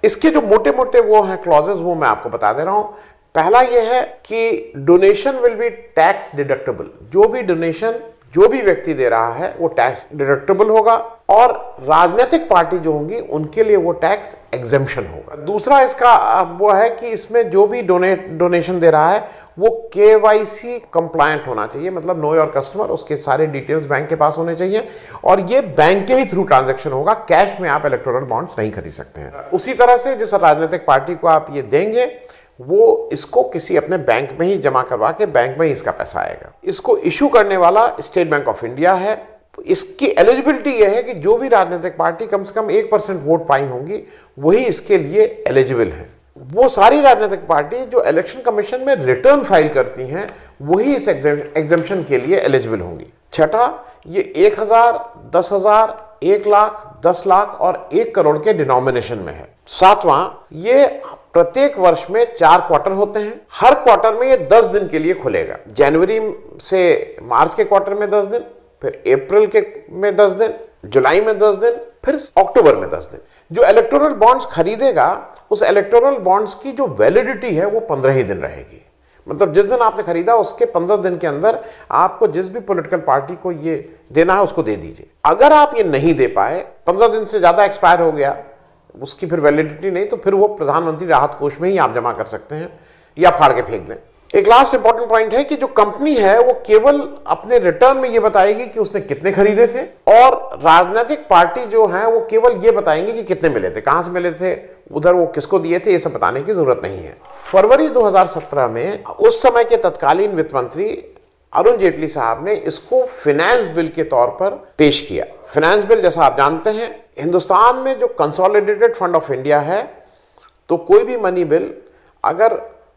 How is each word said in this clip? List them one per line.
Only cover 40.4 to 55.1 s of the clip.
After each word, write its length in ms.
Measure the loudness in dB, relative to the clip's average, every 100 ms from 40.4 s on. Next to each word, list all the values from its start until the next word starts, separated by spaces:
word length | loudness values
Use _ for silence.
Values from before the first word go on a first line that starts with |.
| 0 -2 -4
यह 180 | 0 2
है 140 | 2
कि 100 | -4
जो 240 | -6 0 0
भी 100 | 2
राजनीतिक 500 | 2 2 -4 -8 -4
party 300 | -4 -4 -6
कम 160 | -6
से 100 | -4
कम 180 | -6 -2
एक 200 | -2 0
percent 300 | -2 -2 -8 -2
vote 220 | -2 0
पाई 180 | -2 -2
होंगी 380 | -8 -10 -12 -14 -20 _ -4
वही 260 | 0 2 0
इसके 320 | -6 0 -2
लिए 460 | 0 0 0 -2 -2
eligible 400 | 0 2 0 -2
है। 220 | -4 -18 _ _ -20
वो 320 | -8 2 2
सारी 320 | 6 4 6
राजनीतिक 460 | 4 4 0 -4 -2
पार्टी 380 | -2 -2 -8 -4
जो 180 | -2
election 360 | 0 -2 -2 -6
commission 400 | -4 -2 -4 -6
में 140 | -2 -2
return 480 | 0 2 4 2
file 260 | 2 2 2
करती 380 | -2 -4 -6 -10
हैं 280 | -10 -12 -16 -20 _
वही 340 | -2 0 0 -2
इस 120 | -2
एग्जेम-, 500 | -2 -2 -2 -4 -6
exemption 460 | 0 -2 -2 -6
के 140 | -2 -2
लिए 200 | 0 0
eligible 420 | 2 0 -2 -6
होंगी। 340 | -8 -14 -20 _ _
छठा, 520 | -2 0 2 -2 -2 -20 -20 -8
ये 260 | -6 -6 2
एक 240 | 2 2
हज़ार, 540 | 2 4 4 0 -8